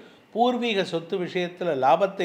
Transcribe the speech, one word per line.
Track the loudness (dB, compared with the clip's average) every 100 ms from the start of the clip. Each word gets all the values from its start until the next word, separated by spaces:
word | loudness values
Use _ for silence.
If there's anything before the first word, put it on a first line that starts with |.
| -14 -20 _
பூர்வீக | 0 0 2 0 0
சொத்து | -2 -4 -4 -4
விஷயத்துல | -2 -2 -4 -4 -4 2
லாபத்தை | 4 4 2 0